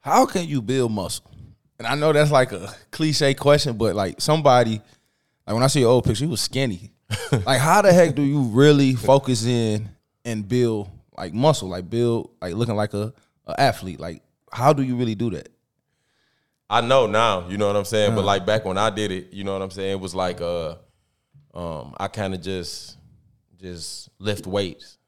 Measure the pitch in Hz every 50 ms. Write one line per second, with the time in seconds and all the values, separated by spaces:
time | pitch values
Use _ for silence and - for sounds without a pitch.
0 | _ 139 156 220 262 269 - 190 170 160 147 135 110 95 127 135 127 113 110 104
1 | 92 85 - - _ _ - - - - - _ _ _ _ _ 113 113 131 147
2 | 147 156 156 147 151 147 151 135 131 123 107 90 87 90 - - - _ - -
3 | 160 156 147 - 151 139 135 - - 143 143 147 - 147 117 104 113 110 87 104
4 | 98 92 - - - - 151 160 151 143 127 123 120 113 110 107 - _ _ _
5 | _ _ _ _ _ _ _ _ _ - 101 113 127 135 131 151 127 113 127 123
6 | 113 - 120 104 135 165 170 - - - - 135 135 127 101 87 - - _ _
7 | _ _ - - - - - 117 95 127 135 127 131 156 175 208 202 202 180 180
8 | 175 160 131 127 147 139 143 147 135 117 104 120 139 151 147 139 139 135 131 120
9 | - - 131 139 135 - 127 110 110 120 123 120 117 110 107 107 110 104 - _
10 | _ _ _ _ _ 120 117 107 104 98 123 123 123 117 113 107 101 92 87 -
11 | _ _ _ - 90 90 78 107 131 156 151 - - 92 90 90 92 85 - 117
12 | 120 120 117 117 85 - _ _ - 92 85 104 120 117 110 104 104 101 - 104
13 | 104 110 123 _ _ _ _ _ _ - - - 139 131 113 - - 95 87 -
14 | 76 85 85 - _ _ _ _ _ _ - 113 123 139 156 139 135 131 123 120
15 | 127 117 110 101 117 117 92 73 - - _ _ _ _ _ _ _ _ _ _
16 | _ _ _ _ _ _ _ _ _ _ _ _ _ _ 104 117 120 117 131 135
17 | 123 107 98 107 117 113 101 92 87 87 92 104 104 101 101 104 98 - - 107
18 | 107 101 113 107 95 101 101 98 92 98 104 110 107 98 92 95 104 110 101 104
19 | 107 101 92 92 90 - - 98 101 101 98 95 95 95 90 98 95 95 98 98
20 | 92 92 82 95 92 90 90 90 87 85 87 85 82 78 82 - _ _ _ _
21 | _ _ _ _ _ _ _ - _ _ _ - 87 85 80 76 60 71 - -
22 | 98 98 - - 104 95 95 92 82 92 95 92 87 80 - - - - - -
23 | _ - _ _ _ _ _ _ _ _ _ 90 95 92 90 85 80 - - -
24 | - - _ _ 95 107 104 98 - 92 92 101 101 90 - - - - - _
25 | _